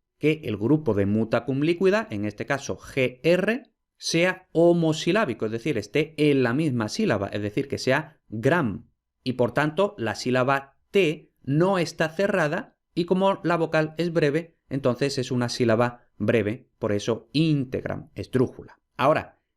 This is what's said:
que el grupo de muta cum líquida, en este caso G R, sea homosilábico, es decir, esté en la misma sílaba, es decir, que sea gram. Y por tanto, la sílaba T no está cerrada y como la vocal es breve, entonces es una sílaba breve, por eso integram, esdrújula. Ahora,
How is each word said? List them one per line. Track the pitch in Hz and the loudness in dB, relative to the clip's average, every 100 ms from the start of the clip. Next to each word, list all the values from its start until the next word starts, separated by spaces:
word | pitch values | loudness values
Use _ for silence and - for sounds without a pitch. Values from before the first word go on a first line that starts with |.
| _ _ | _ _
que | 147 156 117 | 0 0 -2
el | 104 | -4
grupo | 110 151 151 | 0 0 2
de | 101 98 | 0 2
muta | 107 113 120 - | 0 0 -2 -2
cum | 135 | -2
líquida, | 151 170 190 208 220 | 0 0 2 0 -2
en | 104 107 | -6 -8
este | 104 113 | -6 -6
caso | 139 - 95 | -6 -6 -10
G | - - 127 127 | -8 -2 -2 0
R, | 156 180 190 240 - _ _ _ | 2 2 2 -2 -6 _ _ _
sea | - 165 180 180 - | -4 0 0 0 -4
homosilábico, | 160 170 170 160 156 - 196 208 113 110 | 2 4 4 2 0 0 0 0 -2 -4
es | |
decir, | 113 110 110 | -4 -4 -4
esté | 98 143 156 - | -2 -2 -2 0
en | 147 139 | 2 4
la | 123 | 2
misma | 127 160 123 110 | 2 0 0 -2
sílaba, | - 214 107 98 | -2 0 0 -2
es | 104 | -4
decir, | 104 - - | -4 -4 -6
que | 104 | -4
sea | - 135 156 - _ | 0 0 -2 -12 _
gram. | 107 127 170 127 90 - _ _ _ | -4 0 2 0 -4 -12 _ _ _
Y | - | -8
por | 123 120 | -2 -2
tanto, | 117 151 156 202 202 | 0 -2 0 -2 -2
la | 113 - | -6 -4
sílaba | 127 127 127 135 135 _ _ | -2 0 0 0 -4 _ _
T | 202 165 170 - _ | 0 2 0 -8 _
no | - 143 180 190 | -2 2 2 2
está | 160 - 160 | 0 -2 -4
cerrada | - 196 202 151 165 - _ _ | 0 0 0 0 -2 -8 _ _
y | - 175 | -6 0
como | 185 196 190 | 2 2 0
la | - 170 | 0 0
vocal | 160 160 156 156 | 0 0 0 -2
es | 175 | -4
breve, | 165 151 147 165 _ - | 0 2 0 -4 _ -10
entonces | 135 135 120 143 131 | -4 0 0 0 -2
es | 123 | -2
una | 127 120 | -2 -2
sílaba | - 117 110 120 - _ - | 0 2 4 2 -2 _ -6
breve, | 104 113 101 123 - _ | 0 2 0 -4 -10 _
por | 110 | -2
eso | 101 110 113 - | -2 -2 -4 -2
integram, | 143 165 147 127 95 - 98 - - | 0 2 0 -2 -6 -6 -8 -10 -12
esdrújula. | 101 123 123 - - - _ - | -4 0 0 -2 -20 -20 _ -2
Ahora, | 135 147 - - _ | 0 2 -2 -12 _